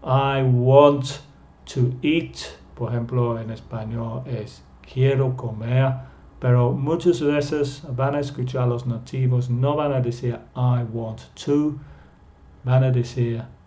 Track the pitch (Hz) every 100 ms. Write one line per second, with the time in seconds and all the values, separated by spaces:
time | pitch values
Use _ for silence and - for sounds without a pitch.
0 | - 131 139 135 131 123 123 135 147 143
1 | 131 - - - - - - - 123 127
2 | 147 165 160 - - - - - 117 120
3 | 117 127 120 113 110 110 - 113 110 117
4 | 113 120 127 117 104 - - - - 131
5 | 131 135 131 127 120 107 113 127 131 131
6 | - - - - 123 123 120 131 139 165
7 | 175 170 147 147 143 151 139 - 175 127
8 | 135 147 139 - 123 131 123 120 123 113
9 | - 135 131 127 123 120 135 147 147 135
10 | 123 117 123 117 - - 123 123 113 113
11 | 113 110 - - - 147 151 147 - -
12 | - - - - - - 123 127 131 123
13 | 120 - 117 113 - -